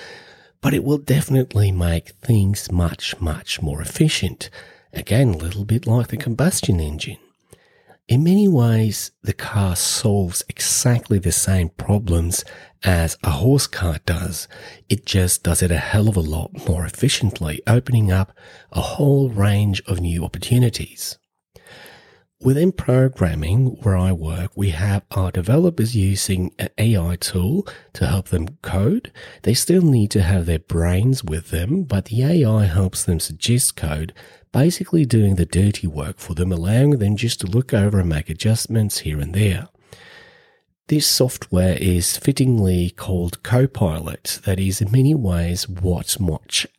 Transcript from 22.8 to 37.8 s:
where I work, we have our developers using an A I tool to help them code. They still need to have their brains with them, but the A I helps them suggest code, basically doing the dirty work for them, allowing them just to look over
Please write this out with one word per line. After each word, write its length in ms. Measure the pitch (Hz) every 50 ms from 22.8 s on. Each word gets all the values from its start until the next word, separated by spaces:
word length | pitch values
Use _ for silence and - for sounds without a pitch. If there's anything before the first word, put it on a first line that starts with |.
| - - 123 127 131 135 131 - 95 85 80 76 76 80 95 127 135 127 - -
where 160 | - 104 95
I 140 | 90 92 92
work, 400 | 92 80 78 80 82 87 90 98 -
we 140 | - 101 98
have 340 | 78 78 95 101 98 101 - -
our 200 | - 98 92 92
developers 640 | - 92 85 101 127 156 180 180 165 - 110 113 120
using 580 | 107 95 95 98 95 - - 95 90 90 - - -
an 100 | 92 - -
A 180 | - 107 113 113
I 200 | 92 82 87 90
tool 520 | - - - - 92 90 98 151 196 - - - - - _ -
to 120 | - -
help 240 | 64 - 98 - -
them 280 | - 85 80 - - -
code. 500 | - - - 95 101 131 196 247 - - - - - - - -
They 140 | - - 117
still 260 | - - - 175 185
need 300 | 175 156 135 120 104 101
to 100 | - 107
have 240 | 90 82 95 92 82
their 140 | 85 82 80
brains 640 | - - - 82 85 87 90 92 107 127 131 127 -
with 260 | - - 85 - -
them, 340 | - 82 87 107 156 190 180
but 220 | 135 - 190 -
the 160 | - 107 117 127
A 220 | 147 175 170 139
I 200 | 110 110 107 104
helps 380 | 92 78 92 95 95 - - -
them 160 | - 87 80
suggest 560 | - - 80 - - - 120 123 - - -
code, 380 | - - 78 76 76 82 92 - - - - - _ _ _
basically 520 | - 117 139 170 180 - 185 - - 165 151
doing 320 | 117 120 113 104 98 98
the 120 | 90 85
dirty 400 | - - 90 98 104 101 - -
work 320 | 85 76 73 71 78 - -
for 160 | - - 85
them, 160 | 78 90 95
allowing 480 | 90 82 82 95 110 123 139 147 147 123
them 160 | 104 101 104
just 240 | 104 117 117 - -
to 80 | -
look 260 | 92 101 123 127 - -
over 260 | 107